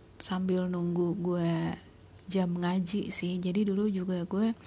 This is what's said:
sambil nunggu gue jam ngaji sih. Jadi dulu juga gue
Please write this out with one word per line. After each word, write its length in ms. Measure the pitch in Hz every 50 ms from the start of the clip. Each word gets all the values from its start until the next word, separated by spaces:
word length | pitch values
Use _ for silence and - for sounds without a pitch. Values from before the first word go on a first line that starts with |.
| - - - -
sambil 480 | - - 185 180 185 185 180 180 180 180
nunggu 480 | 180 175 170 175 175 175 175 175 170 202
gue 320 | 175 180 175 175 170 165 165 160 165 165 - - - - - - - - - - - -
jam 240 | 180 190 180 175 175
ngaji 560 | 175 175 175 185 190 175 175 208 202 - -
sih. 320 | - - 175 175 185 180
Jadi 240 | 180 180 180 208 214
dulu 240 | 202 190 202 208 214
juga 320 | 190 185 180 190 180 175
gue 320 | 170 - 196 196 220 226 233 - -